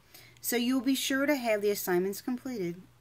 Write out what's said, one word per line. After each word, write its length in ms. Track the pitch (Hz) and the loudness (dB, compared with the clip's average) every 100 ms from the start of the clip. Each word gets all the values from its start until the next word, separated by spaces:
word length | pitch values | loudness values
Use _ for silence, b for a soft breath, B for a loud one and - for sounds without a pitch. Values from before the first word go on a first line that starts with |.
| B B B B | B B B B
so 160 | - 240 | -2 0
you 180 | 247 262 | 2 2
will 100 | 269 | 2
be 100 | 262 | 0
sure 300 | - 269 285 | 2 0 0
to 100 | 285 | 0
have 260 | 240 214 | 0 2
the 80 | 208 | 2
assignments 500 | 202 - 180 190 196 | 0 0 2 0 -4
completed 600 | - 247 262 240 175 175 - _ | -6 -6 -6 -6 -4 -6 -14 _